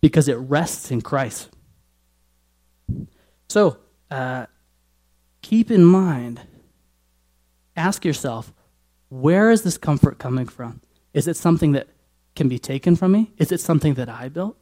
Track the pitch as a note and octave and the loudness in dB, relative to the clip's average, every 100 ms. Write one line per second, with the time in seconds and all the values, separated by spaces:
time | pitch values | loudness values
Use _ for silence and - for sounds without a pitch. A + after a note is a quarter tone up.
0 | D3+ D#3+ C#3+ A#2+ C3 C#3+ E3+ - - B2 | 4 4 2 -2 -2 -2 -2 -8 -6 -6
1 | A2 C#3 B2+ - - _ _ _ _ _ | -4 -6 -6 -10 -18 _ _ _ _ _
2 | _ _ _ _ _ _ _ _ - - | _ _ _ _ _ _ _ _ -10 -10
3 | - _ _ _ _ G#3 G3+ A#2+ _ _ | -10 _ _ _ _ 2 2 0 _ _
4 | _ C3 B2+ B2+ A#2 _ _ _ _ _ | _ -8 -6 -8 -10 _ _ _ _ _
5 | _ _ _ _ - G#3+ A3+ A3 F3 F#3 | _ _ _ _ -2 0 2 6 8 6
6 | F#3+ C3+ A#2+ A#2+ - _ _ _ _ _ | 2 -2 -6 -14 -18 _ _ _ _ _
7 | _ _ _ _ _ _ _ - E3+ G3+ | _ _ _ _ _ _ _ -4 -4 -2
8 | F3 C#3 C#3 A2+ - - _ _ _ _ | -4 -4 -6 -8 -12 -20 _ _ _ _
9 | _ C3 C#3 F3+ A3 A3+ G#3 - - D3 | _ -2 2 4 4 4 2 -4 -2 0
10 | D#3 - C3 C3 B2 - A#2+ - _ _ | 0 -2 -6 -6 -6 -12 -16 -16 _ _
11 | _ D3 D3 D#3+ F3 E3 D#3 C#3 - _ | _ -6 -4 -2 0 2 2 -2 -4 _
12 | _ _ _ - C#3+ B2 - C3+ F3 E3+ | _ _ _ -4 -4 -2 -8 -4 0 2
13 | F#3 G3+ A3 _ D#3 F3 - D#3+ D#3 C3 | 4 2 0 _ -2 -2 0 0 0 -2
14 | A#2+ A2+ B2+ D#3 G3 - | -6 -10 -12 -8 -8 -10